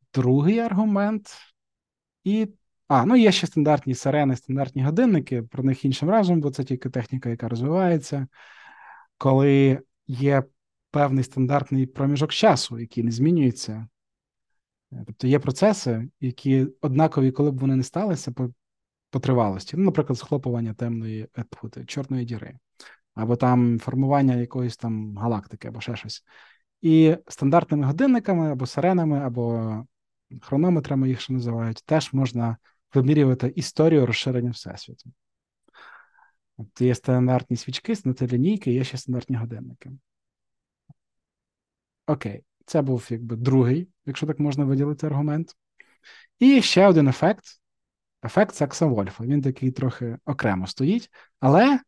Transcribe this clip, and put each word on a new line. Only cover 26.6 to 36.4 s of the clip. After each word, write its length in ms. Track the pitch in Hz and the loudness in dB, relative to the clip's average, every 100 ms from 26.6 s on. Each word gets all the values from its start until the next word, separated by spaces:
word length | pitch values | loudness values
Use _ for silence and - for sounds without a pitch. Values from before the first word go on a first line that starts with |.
| _ _ | _ _
І 340 | 165 160 160 170 - | 4 6 6 4 -4
стандартними 580 | - 139 147 147 147 135 | -4 2 2 2 0 0
годинниками, 680 | 151 269 240 - 180 156 | 2 2 2 0 0 0
або 140 | 135 123 | -4 -6
сиренами, 540 | - 165 185 160 143 | -2 0 2 0 -2
або 580 | 139 123 117 117 113 107 127 _ _ _ _ 127 | -4 -4 -4 -4 -4 -8 -12 _ _ _ _ -20
хронометрами 680 | - 139 175 170 131 135 131 | -6 0 2 0 0 -2 0
їх 120 | 123 | -2
ще 120 | - | -4
називають, 500 | 131 120 117 117 113 - | -6 -4 -4 -6 -8 -2
теж 280 | 156 - | -2 0
можна 440 | 135 131 120 117 113 _ _ _ | -2 -2 -2 -4 -6 _ _ _
вимірювати 600 | 139 131 151 139 127 127 - | 0 2 4 4 2 -2 -4
історію 500 | 131 - 156 160 120 | -4 2 4 4 2
розширення 460 | 110 - 123 120 | 0 -4 -4 -4
Всесвіту. 600 | 117 - - - 123 127 - _ _ _ _ _ _ - - _ _ _ _ | -6 -12 -16 -18 -20 -20 -20 _ _ _ _ _ _ -20 -20 _ _ _ _